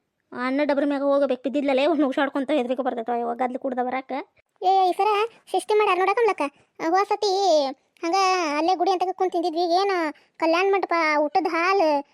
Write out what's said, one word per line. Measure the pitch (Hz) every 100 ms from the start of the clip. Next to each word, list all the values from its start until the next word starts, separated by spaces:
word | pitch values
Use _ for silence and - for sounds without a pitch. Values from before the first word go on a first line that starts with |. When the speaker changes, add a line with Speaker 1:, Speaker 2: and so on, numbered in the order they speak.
| _ _ _
Speaker 1:
ಅನ್ನ | 240 254 269
ಡಬ್ರ | 294 277
ಮ್ಯಾಗ | 285 277
ಹೋಗ್ಬೇಕು | 277 277 269 254
ಬಿದ್ದಿದ್ಲಲ್ಲೇ, | 269 277 277 262
ಅವ್ನು | 285 294
ಉಗುಸಾಡ್ಕೊಂತ | 269 285 277 285 262
ಹೆದ್ರಿಕೆ | 302 233 262
ಬರ್ತೈತೆ | 254 233 226 240
ಇವಾಗ | 233 240
ಗದ್ಲಿ | 254 262
ಕುಡ್ದ | 277 247
ಬರಾಕ. | 247 262 - 262 415 _ _ _
Speaker 2:
ಏ, | 370 381 370
ಈ |
ಸರ | 349 415 403 453 - -
ಸೃಷ್ಟಿ | 370 -
ಮಾಡ್ಯಾರ | 427 415 359
ನೋಡ | 381
ಕಮಲಕ್ಕ. | 440 453 370 285 - _ -
ಆ, | 330
ಹೋದ್ | 370 403
ಸತಿ | 403 415 381 381 311 269 285 _ _ 339
ಹಂಗ | 392 381 370 311 294
ಅಲ್ಲೇ | 330
ಗುಡಿ | 349 359
ಅಂತ | 359 370
ಕುಂತ್ | - 370
ತಿಂದಿದ್ವಿ. | 359 339 320
ಏನು | 349 349 403 359 311 - _ -
ಕಲ್ಯಾಣ | 330 330 392
ಮಂಟಪ, | 392 339 339 311 294
ಊಟದ | 294 381 349
ಹಾಲ್, | 330 349 392 311 285 -